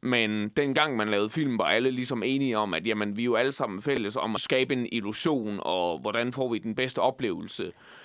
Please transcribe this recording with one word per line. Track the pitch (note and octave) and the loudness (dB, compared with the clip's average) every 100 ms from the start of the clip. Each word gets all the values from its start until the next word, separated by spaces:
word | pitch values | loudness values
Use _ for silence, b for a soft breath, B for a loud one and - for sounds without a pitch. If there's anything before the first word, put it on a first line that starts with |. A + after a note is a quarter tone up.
men | B2+ B2 G#2+ G#2+ G#2 | 0 2 2 0 -2
dengang | D3 C#3+ C#3+ D3+ A#2+ | 0 2 2 2 2
man | G#2+ | 2
lavede | G2+ A2 | 2 2
film, | D#3+ C#3+ A2+ | 0 0 2
var | D#2+ | 4
alle | G#2+ C3 | 4 2
ligesom | B2+ B2 A#2+ | 0 -2 -2
enige | A2 C#3 C3+ G#2+ | 0 0 2 2
om, | G#2 | 0
at | E2 G#2+ | 0 0
jamen, | G#2+ G#2 G#2 | -2 -2 0
vi | |
er | A#2+ | 2
jo | A2+ | 2
alle | C3 | 2
sammen | C3+ A#2+ F#2+ | 0 -4 -4
fælles | B2 C3 G2+ A2 | -2 0 0 -2
om | G#2+ G2 | -2 -2
at | |
skabe | - C3 C3 | 2 2 2
en | C3 A#2 | 0 -2
illusion, | A2+ G2+ G#2+ F3 C#3 G#2+ G2+ | -4 -4 -2 0 0 -2 -4
og | - F2+ F2 D#2+ | 0 2 2 0
hvordan | G#2 A2+ A#2+ | -2 -2 -2
får | B2+ B2+ | -2 -2
vi | A2 | -2
den | A2+ A2 | -4 -4
bedste | B2+ - | -2 0
oplevelse? | B2+ B2+ A#2 E2+ F2 - F2 - B B | 0 0 -4 -4 -6 -8 -8 -10 B B